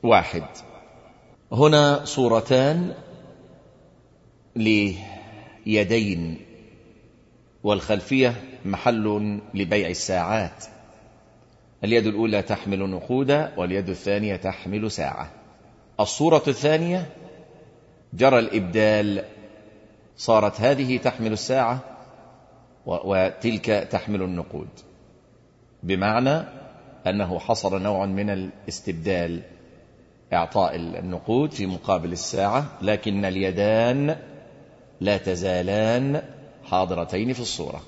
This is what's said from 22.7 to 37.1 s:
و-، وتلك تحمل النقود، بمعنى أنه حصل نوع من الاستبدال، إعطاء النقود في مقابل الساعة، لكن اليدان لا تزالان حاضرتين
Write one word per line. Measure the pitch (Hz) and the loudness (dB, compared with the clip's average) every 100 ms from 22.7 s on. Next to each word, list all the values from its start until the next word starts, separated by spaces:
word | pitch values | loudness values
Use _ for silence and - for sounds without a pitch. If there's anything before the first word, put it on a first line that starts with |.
| _ - | _ -6
و-، | 87 | -6
وتلك | - 98 92 - 120 110 - | 0 2 2 0 -4 -2 0
تحمل | 104 - 101 - 104 | 0 0 -4 -4 -4
النقود، | 92 90 80 76 - - - _ - _ _ _ _ _ _ _ | -4 -6 -8 -12 -14 -18 -20 _ -20 _ _ _ _ _ _ _
بمعنى | 85 92 101 110 127 156 - - - - - - - | -2 0 2 2 2 0 -4 -16 -20 -20 -20 -8 -4
أنه | 101 95 87 | -2 -2 -4
حصل | - 113 101 95 | -2 0 0 -2
نوع | 98 98 98 | -2 -2 -2
من | 95 104 | -2 -4
الاستبدال، | 98 92 - - - - 82 82 92 85 85 - - - - - _ _ _ _ | -4 -6 -12 -14 -12 -8 -6 -2 -2 -2 -6 -10 -20 -20 -20 -20 _ _ _ _
إعطاء | 90 85 - 90 82 | -2 0 0 0 -2
النقود | 85 85 87 87 - 117 151 | -8 -8 -8 -8 -2 0 0
في | 151 95 | -2 -6
مقابل | 90 - 92 85 | -6 -2 0 0
الساعة، | 87 - - 98 120 143 - | -6 -6 -2 0 0 -4 -6
لكن | 98 104 110 101 98 | -2 -2 -2 -2 -2
اليدان | 92 95 92 104 110 117 131 143 156 - - - - - - - - | -2 -2 0 2 4 2 2 0 -4 -8 -20 -20 -20 -20 -20 -20 -4
لا | 95 101 | 0 0
تزالان | 95 87 92 90 90 104 110 120 135 147 - - - - - | 0 -2 0 0 0 0 2 2 0 -2 -6 -18 -20 -20 -2
حاضرتين | 92 92 87 82 | 0 0 -2 -2